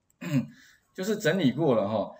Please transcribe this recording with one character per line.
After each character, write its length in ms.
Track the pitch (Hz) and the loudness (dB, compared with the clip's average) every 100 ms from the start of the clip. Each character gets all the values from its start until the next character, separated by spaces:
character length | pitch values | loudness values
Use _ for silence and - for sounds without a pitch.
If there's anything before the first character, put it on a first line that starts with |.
| _ _ | _ _
<clears throat> 720 | 175 139 - - - _ _ | -2 -2 -2 -12 -20 _ _
就 80 | - | -8
是 140 | 190 202 | -4 0
整 240 | 151 190 | 0 2
理 120 | 135 | 2
过 220 | 135 160 | 2 2
了 140 | 110 101 | 2 2
哈。 260 | 110 - | -2 -4